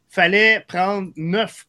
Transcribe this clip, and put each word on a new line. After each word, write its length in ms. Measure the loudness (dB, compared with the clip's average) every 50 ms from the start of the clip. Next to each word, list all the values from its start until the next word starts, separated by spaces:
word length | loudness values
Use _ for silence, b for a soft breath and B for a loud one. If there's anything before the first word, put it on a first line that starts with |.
| _ _
fallait 560 | -2 0 2 2 4 4 4 4 2 0 -4
prendre 440 | -6 -4 -4 -2 -2 -2 -4 -8 -10 -10
neuf 500 | -10 -6 -4 -2 -2 -4 -4 -8 -16 -20